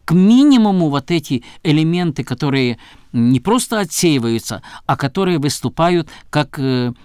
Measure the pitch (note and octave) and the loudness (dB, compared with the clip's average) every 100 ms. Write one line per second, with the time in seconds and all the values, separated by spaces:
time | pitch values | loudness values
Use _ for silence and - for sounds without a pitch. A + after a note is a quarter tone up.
0 | - E3+ F#3+ A#3+ D4 C4 G#3+ F#3+ D#3+ C#3 | -2 2 6 6 6 4 4 2 0 -2
1 | C#3 E3+ D#3 C3 - - - D3+ D#3+ F3 | -2 -4 -2 -6 -6 -8 -2 0 0 0
2 | F3 C3+ B2+ B2+ D3 C3+ B2+ A#2 - - | -2 -4 -8 -6 -2 0 -2 -4 -10 -20
3 | - A#2+ A#2 C3 D3+ A#3+ - A3 F#3+ - | -8 -2 2 2 2 -2 0 -4 -4 -2
4 | F3 C#3+ A#2 A2+ - G2+ - - - D3+ | 0 2 0 -2 -4 -10 -12 -12 -6 -4
5 | C#3 - F#3+ F3 C#3 - B2+ - E3 F3 | -4 -2 -2 0 -2 -4 -6 -2 0 0
6 | D#3+ - - D3+ D3 - C3+ B2+ B2 A#2+ | -2 -10 -8 -4 -4 -4 -2 -2 -2 -6